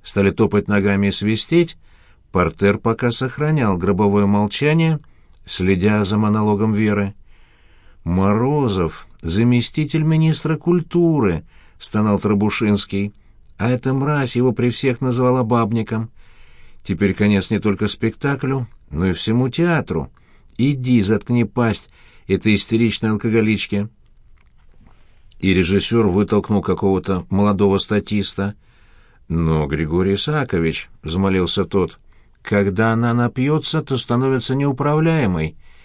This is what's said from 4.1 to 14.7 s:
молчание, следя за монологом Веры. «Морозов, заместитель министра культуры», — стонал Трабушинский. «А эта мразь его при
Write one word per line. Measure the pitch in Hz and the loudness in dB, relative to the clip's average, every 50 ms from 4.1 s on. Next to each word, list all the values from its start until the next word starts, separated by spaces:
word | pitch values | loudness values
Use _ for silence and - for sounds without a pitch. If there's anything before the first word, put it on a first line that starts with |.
| 101 104 101 | 2 2 2
молчание, | 98 101 104 104 101 - - 143 151 156 165 165 160 156 147 - - - - - _ - - - | 2 2 0 0 -2 -2 -2 0 2 2 2 2 2 0 -2 -6 -14 -20 -20 -20 _ -20 -20 -16
следя | - - - 90 95 98 90 92 107 107 107 104 | -12 -6 -2 0 0 2 2 2 2 2 2 0
за | 92 107 107 | 0 0 0
монологом | 110 104 104 107 107 107 104 101 110 110 107 | 2 2 2 2 2 0 0 0 0 0 0
Веры. | 104 110 104 104 104 101 98 98 - - - - _ - _ _ _ _ - - - _ - - - - | 0 0 0 0 0 -2 -4 -6 -12 -20 -20 -20 _ -20 _ _ _ _ -20 -20 -20 _ -20 -20 -10 -4
«Морозов, | 82 87 92 95 101 104 110 123 139 147 147 135 110 95 92 85 78 - - - - - - | -2 0 2 2 2 2 2 0 0 0 0 0 0 0 0 -2 -2 -4 -8 -20 -20 -20 -12
заместитель | - 82 85 104 117 123 123 120 113 - - 156 151 151 - 156 | -8 -4 0 2 2 4 2 2 0 -2 -4 -4 -4 -2 -2 0
министра | 156 156 160 156 160 160 147 - - 147 160 | 0 2 2 2 2 2 0 0 -2 -2 -4
культуры», — | 151 - 170 180 175 165 - - 175 170 165 156 143 110 95 82 78 - - - - - - _ - | -2 0 0 0 0 0 0 0 2 2 4 2 2 2 0 0 -2 -6 -12 -20 -20 -20 -20 _ -18
стонал | - - - 107 107 107 101 92 | -14 -6 -2 0 2 2 0 0
Трабушинский. | - 104 107 101 107 104 - - 110 104 104 101 - - 98 98 101 104 - - - - - - - - - - | 0 0 0 2 0 0 0 0 0 2 2 0 -2 -4 -4 -4 -4 -6 -8 -14 -20 -20 -20 -20 -20 -20 -8 -4
«А | 107 123 | -2 -2
эта | - - - 135 135 | -2 -2 -2 -2 -2
мразь | 135 139 147 151 143 135 120 - | 0 0 0 0 -2 -2 -2 0
его | 120 127 131 | 0 0 0
при | 107 - 120 123 | 0 0 -2 -2